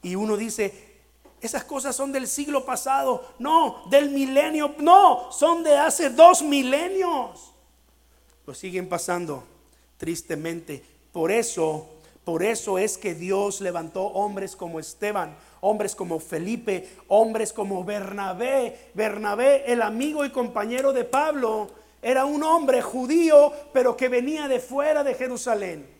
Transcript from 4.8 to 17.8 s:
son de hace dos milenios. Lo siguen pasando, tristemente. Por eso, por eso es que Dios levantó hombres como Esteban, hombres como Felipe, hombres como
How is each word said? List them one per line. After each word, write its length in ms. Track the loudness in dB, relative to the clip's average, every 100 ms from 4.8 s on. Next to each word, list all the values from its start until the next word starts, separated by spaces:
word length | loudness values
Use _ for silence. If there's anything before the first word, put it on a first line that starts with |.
| 8 10 10 4 -2
son 320 | 0 2 2
de 140 | 4 4
hace 320 | 4 0 -2
dos 340 | 8 10 10
milenios. 1080 | 2 0 0 -2 -2 -2 -2 -2 -6 -12 -20 _ _ _ _ _ _ _ _ _ -20
Lo 80 |
siguen 360 | -14 -8 -8 -4
pasando, 560 | -6 -2 -4 -4 -10 -12 _ _ _ _ _
tristemente. 840 | -8 -8 -6 -8 -6 -8 -10 -16 -16 _ _
Por 180 | -2 0
eso, 640 | 0 -2 -2 -2 -4 -10 -20 -20 _ -6
por 160 | -2
eso 380 | -2 -2 -4 -2
es 180 | -2 -4
que 160 | -8
Dios 480 | -8 -4 -2 -2 -4
levantó 460 | -6 -6 -8 -8 -6
hombres 480 | -4 -4 -6 -10 -12
como 240 | -12 -10
Esteban, 580 | -12 -8 -4 -4 -6 -12 -20 -4
hombres 340 | -2 0 -4 -6
como 240 | -6 -6
Felipe, 680 | -6 -8 -6 -6 -4 -6 -8 -20 0
hombres 460 | 2 2 0 -6
como 300 | -6 -6 -6